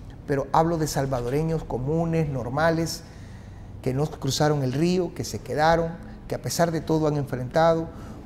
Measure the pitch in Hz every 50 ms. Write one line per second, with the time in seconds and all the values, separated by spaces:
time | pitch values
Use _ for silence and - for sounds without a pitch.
0 | - - - - - - 143 135 131 - - 156 165 165 170 156 156 143 - 143
1 | 135 135 135 123 120 120 135 151 160 160 160 156 160 - 135 120 127 139 160 165
2 | 170 165 165 165 156 143 135 127 110 127 135 147 160 165 165 165 165 160 - -
3 | - - - - - - - - - - - - - - - - - 127 127 139
4 | 151 151 - - - 135 127 - 151 151 151 143 135 127 123 143 165 175 180 185
5 | 170 165 - - 113 - - 98 - - 120 143 156 165 170 165 165 165 175 -
6 | - - - - - - - - - 127 - - 175 170 160 156 147 - 160 156
7 | 156 147 147 147 135 - 131 123 127 123 - 160 165 165 165 165 165 165 - -
8 | - - - - -